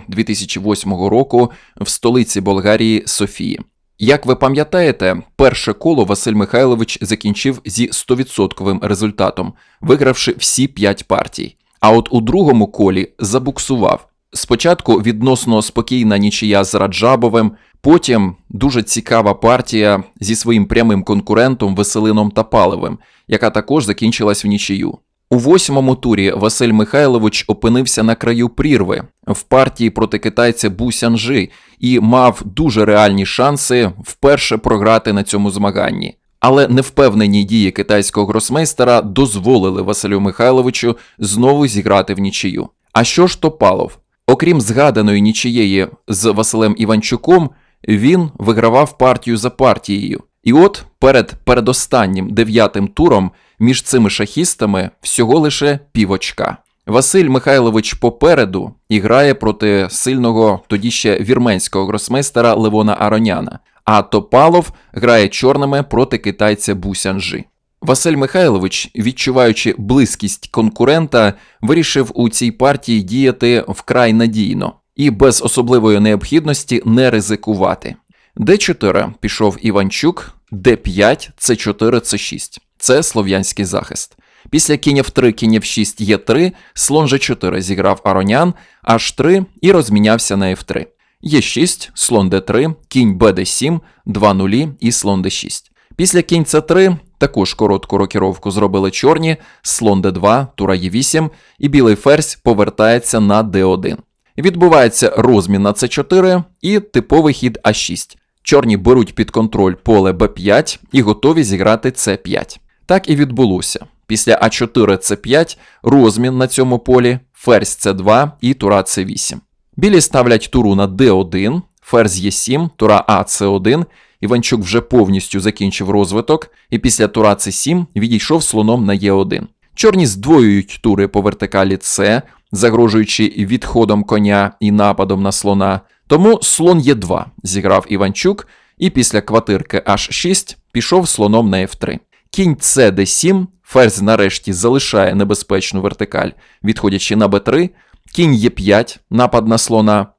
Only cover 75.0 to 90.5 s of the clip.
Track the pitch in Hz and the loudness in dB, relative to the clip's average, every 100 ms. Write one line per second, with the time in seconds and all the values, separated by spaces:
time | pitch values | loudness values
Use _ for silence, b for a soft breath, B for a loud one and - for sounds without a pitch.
75 | 143 101 135 - 120 131 120 123 107 101 | -2 4 2 2 -2 -2 2 2 4 2
76 | 107 104 - 156 151 143 - 123 113 117 | 2 0 0 -2 0 -6 -4 -4 0 2
77 | 127 110 95 104 107 101 92 92 - - | 2 0 -2 -6 -4 -2 -2 -2 -10 -16
78 | _ _ _ - 107 202 - - 101 95 | _ _ _ -4 0 2 0 -2 0 0
79 | - - 107 - 104 90 113 101 98 - | -4 -8 -10 -2 -2 0 -2 0 -2 -2
80 | 156 - - _ _ 101 92 107 - 92 | -2 -4 -12 _ _ -2 0 0 -2 0
81 | 107 151 - _ - 113 107 101 113 120 | 0 0 -8 _ -4 -2 -4 -2 0 0
82 | - 101 - - - - _ _ - 139 | -2 -8 -8 -12 -16 -20 _ _ 0 0
83 | 160 113 98 95 92 - 92 101 - - | 0 -4 -2 -2 -4 -6 -6 -6 -8 -12
84 | - _ b b b 156 - 143 147 139 | -14 _ b b b -2 0 0 0 0
85 | - - 123 107 113 110 - - 104 - | 0 0 0 0 0 0 -2 -4 -6 -4
86 | 104 101 - 131 185 b b - - 151 | -2 -2 0 0 0 b b -8 -2 0
87 | 143 135 - 120 92 92 92 95 95 95 | 2 0 -2 -4 -4 -4 -4 -2 0 0
88 | 101 95 98 127 175 b b b - 113 | 0 0 2 2 0 b b b -2 0
89 | - - 147 190 185 _ 175 180 110 104 | -2 -2 0 0 -2 _ 2 2 2 2
90 | 107 113 - 98 95 | 2 2 0 -2 -2